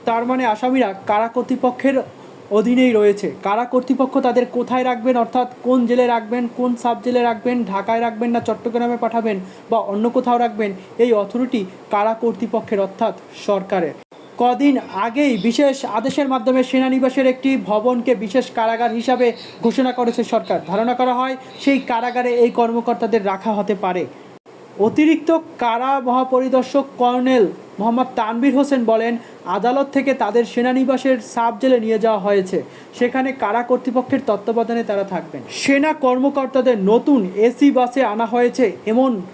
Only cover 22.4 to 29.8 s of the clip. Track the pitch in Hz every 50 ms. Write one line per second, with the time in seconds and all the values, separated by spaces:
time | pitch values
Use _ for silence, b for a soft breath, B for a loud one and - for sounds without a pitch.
22.4 | 240 247 247 254 240 226 233 233 226 247 233 233 240 208 226 220 190 202 190 190
23.4 | - 226 214 208 196 202 208 190 196 185 180 180 151 - - - - - - -
24.4 | _ - - - - - - - 196 233 - 302 311 311 320 320 - - 330 320
25.4 | 320 - - - 247 233 226 233 254 269 277 277 240 247 247 254 262 254 262 254
26.4 | 262 262 262 262 247 - - 285 269 - - - 247 247 247 247 247 262 262 247
27.4 | 202 160 - - - - - - 202 226 233 254 254 254 - 247 226 214 233 233
28.4 | 269 285 240 277 277 285 277 254 233 214 226 220 226 233 233 226 B B B B
29.4 | B - 180 202 185 240 254 277